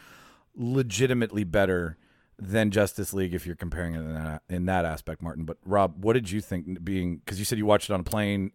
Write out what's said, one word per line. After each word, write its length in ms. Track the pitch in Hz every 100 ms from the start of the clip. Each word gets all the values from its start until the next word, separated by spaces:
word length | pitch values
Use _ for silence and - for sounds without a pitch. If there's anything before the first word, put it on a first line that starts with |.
| - - - - _ -
legitimately 880 | 120 131 123 95 131 123 113 104
better 540 | 98 104 95 90 85 80 _ _ _ -
than 340 | 98 107 107
Justice 420 | 98 101 - 95
League 200 | 98 92
if 120 | 87 82
you're 100 | 82
comparing 380 | 87 82 85 80
it 40 |
in 140 | 80
that, 280 | 80 78 78 -
in 180 | 90 90
that 180 | 92 85
aspect, 360 | 78 - 80
Martin. 220 | 82 78
But 140 | 80 82 90
Rob, 400 | 101 95 82 101
what 80 |
did 180 | 120 110
you 80 | 101
think? 460 | - 90 80 90 87
Being, 360 | 95 90 85 -
'cause 120 | 98
you 60 |
said 140 | 104 113
you 80 | 104
watched 240 | 104 -
it 40 |
on 60 | 98
a 40 |
plane 500 | 87 107 104 101 95